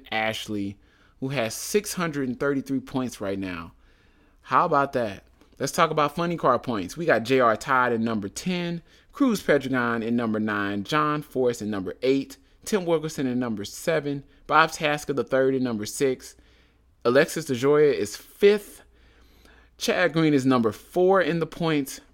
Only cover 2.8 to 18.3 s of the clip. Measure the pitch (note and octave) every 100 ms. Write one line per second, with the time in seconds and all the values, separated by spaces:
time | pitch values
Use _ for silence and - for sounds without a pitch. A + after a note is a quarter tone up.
2.8 | B2+ C3 B2 - G2 G2 F#2+ E2+ E2 -
3.8 | _ _ _ _ _ _ - C3 E3+ D3
4.8 | C#3 B2+ A2 G2 _ _ _ - C3+ -
5.8 | E3 D#3 D3 - E3+ E3 D#3 A#2 - A2
6.8 | F2+ - D#3+ A#2 A2+ C3 A#2+ G#2+ - C3
7.8 | B2 A#2 A2+ A2 G2 - F#3 F3+ E3+ E3+
8.8 | - _ _ - C4+ G#3 - D3 B2+ C3
9.8 | A#2+ A#2 A2 A#2+ A2+ G#2+ A2 G#2 G2+ G2+
10.8 | G2 D#3 D3+ D3+ D3 C3 B2 A#2+ G#2 G2+
11.8 | F2+ - C3 C#3 C3+ - _ _ - G#3
12.8 | E3+ E3 D#3 D#3 C3+ B2 B2 G#2 G2+ -
13.8 | - D#3 C#3+ C#3+ - _ - D3+ D#3+ -
14.8 | D#3 D3 - C3+ A2+ C3 C3 C3+ B2+ A2
15.8 | G#2 - C#3 C3 - - _ _ _ _
16.8 | _ _ A#2+ C3 E3+ E3+ D3+ A#2+ C#3 D3
17.8 | D3 A#2+ G#2 - -